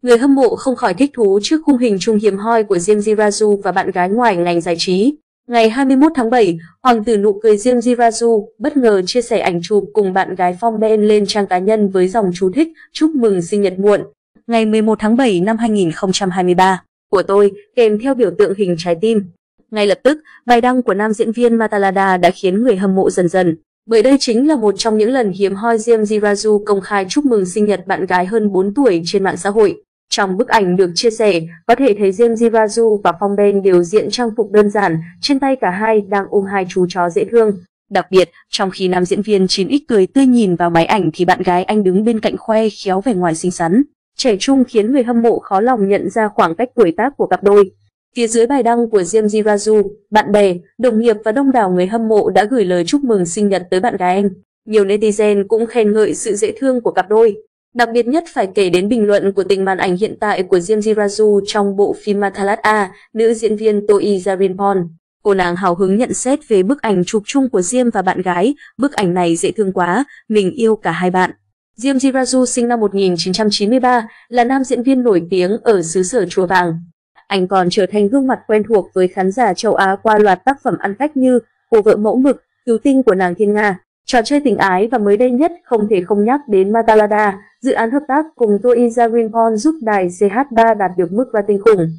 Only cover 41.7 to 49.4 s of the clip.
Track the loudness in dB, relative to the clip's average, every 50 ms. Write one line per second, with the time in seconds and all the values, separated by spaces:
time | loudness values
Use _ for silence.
41.7 | -2 0 0 2 0 2 0 0 -2 0 -2 -4 -4 -4 -6 -2 0 0 0 -2
42.7 | -4 -6 -4 -4 -4 -2 -2 -2 -2 0 0 -2 -2 -2 -4 -6 -4 -2 -2 2
43.7 | 2 2 2 0 _ _ _ _ _ -4 0 0 0 0 0 0 2 2 2 2
44.7 | 0 -2 0 2 0 0 0 2 0 2 2 2 0 0 -2 -2 -2 0 2 2
45.7 | 0 0 0 0 0 0 -2 -2 -2 -2 -2 -2 0 0 0 0 0 -4 -6 -4
46.7 | _ 2 2 2 2 0 -4 -4 -2 _ -2 -2 -2 0 2 4 6 6 4 4
47.7 | _ _ _ _ _ _ _ _ _ -4 -4 0 2 0 2 2 2 0 2 2
48.7 | 2 2 0 2 0 0 0 2 0 0 0 2 0 0